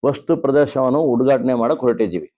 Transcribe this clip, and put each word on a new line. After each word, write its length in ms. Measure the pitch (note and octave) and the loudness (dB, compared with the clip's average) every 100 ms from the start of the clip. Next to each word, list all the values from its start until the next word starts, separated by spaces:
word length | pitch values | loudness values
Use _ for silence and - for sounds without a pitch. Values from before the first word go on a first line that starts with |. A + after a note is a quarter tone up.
ವಸ್ತು 320 | C3 C#3 - E3 | -2 -2 -2 -2
ಪ್ರದರ್ಶನವನ್ನು 640 | C#3 C3+ C#3+ C#3 C3 C3+ | 2 2 2 0 0 0
ಉದ್ಘಾಟನೆ 540 | D#3+ A#2+ C3+ C3+ B2 | 0 0 2 2 0
ಮಾಡಕ್ 240 | B2 A#2 D3 | 0 0 0
ಹೊರಟಿದ್ದೀವಿ. 540 | B2+ G#2+ G#2+ E2+ D2+ | 0 0 -2 -4 -10